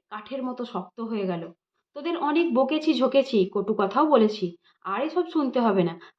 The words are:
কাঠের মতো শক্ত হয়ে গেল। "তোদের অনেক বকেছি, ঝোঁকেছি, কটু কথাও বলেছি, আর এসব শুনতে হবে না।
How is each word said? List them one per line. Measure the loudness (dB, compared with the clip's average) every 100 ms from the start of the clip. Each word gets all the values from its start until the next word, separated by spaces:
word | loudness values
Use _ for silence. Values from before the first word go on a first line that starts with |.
| _
কাঠের | -16 -12 -8
মতো | -8 -8 -8
শক্ত | -8 -10 -12
হয়ে | -8 -4 -4
গেল। | -4 -8 -18 _ _ _ -10
"তোদের | -6 -2
অনেক | 0 2 2
বকেছি, | 2 2 2 0
ঝোঁকেছি, | 2 4 2 2 2 2
কটু | 0 -2
কথাও | 0 0 2 4
বলেছি, | 6 4 2 -6 -8 _ _ -8
আর | -6
এসব | -4 -2 -2
শুনতে | -2 0 0
হবে | 2 2
না। | 0 -2 -16